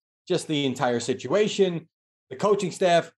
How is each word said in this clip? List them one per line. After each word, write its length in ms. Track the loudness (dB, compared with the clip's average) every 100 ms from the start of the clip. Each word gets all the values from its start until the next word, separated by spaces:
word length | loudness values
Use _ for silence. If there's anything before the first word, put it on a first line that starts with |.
| _ _ -4
just 200 | -4 -2
the 180 | -2 -2
entire 340 | 0 0 0
situation, 880 | -2 -4 -2 0 0 2 0 0 -10 _ _ _ _
the 60 | -4
coaching 340 | 0 2 0
staff, 400 | 0 2 2 0